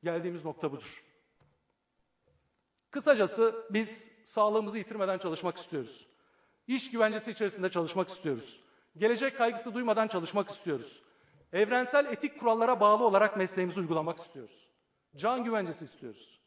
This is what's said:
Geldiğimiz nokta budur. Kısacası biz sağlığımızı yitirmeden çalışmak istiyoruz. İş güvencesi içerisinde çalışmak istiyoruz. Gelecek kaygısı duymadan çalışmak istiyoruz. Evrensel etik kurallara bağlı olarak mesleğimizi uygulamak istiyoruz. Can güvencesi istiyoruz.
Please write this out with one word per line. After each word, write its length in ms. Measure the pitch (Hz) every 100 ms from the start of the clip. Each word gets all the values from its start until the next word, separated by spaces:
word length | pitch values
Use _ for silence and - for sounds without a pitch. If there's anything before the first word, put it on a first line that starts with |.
Geldiğimiz 400 | 170 165 175 175
nokta 280 | 156 143 151
budur. 320 | 139 - - _ _ _ _ _ _ _ _ _ _ _ _ _ _ _ _ _ _ _
Kısacası 760 | 285 302 254 190 - 226 226 220
biz 400 | 208 220 - - _
sağlığımızı 540 | - - 214 214 208 220
yitirmeden 400 | 196 214 190 185
çalışmak 380 | 185 160 175 165
istiyoruz. 560 | - 156 113 - - _ _ _ _ _ -
İş 240 | 254 269
güvencesi 400 | 233 214 214 214
içerisinde 380 | 214 202 196 185
çalışmak 400 | 180 165 185 185
istiyoruz. 520 | - 160 123 - - _ _ _ -
Gelecek 420 | 214 233 269 262
kaygısı 360 | 233 233 247
duymadan 340 | 226 233 214 220
çalışmak 400 | 202 165 202 190
istiyoruz. 540 | 196 175 139 113 - _ _ _ _ _
Evrensel 540 | 175 208 247 247 285 285
etik 340 | 233 285 -
kurallara 400 | 233 226 233 247
bağlı 240 | 208 214
olarak 320 | 233 196 208 208
mesleğimizi 440 | 185 - 185 175
uygulamak 380 | 170 160 160 165
istiyoruz. 500 | 170 139 113 - _ _ _ _ _ 143
Can 280 | 202 254
güvencesi 400 | 226 226 180 151
istiyoruz. 560 | 139 - 123 107 - _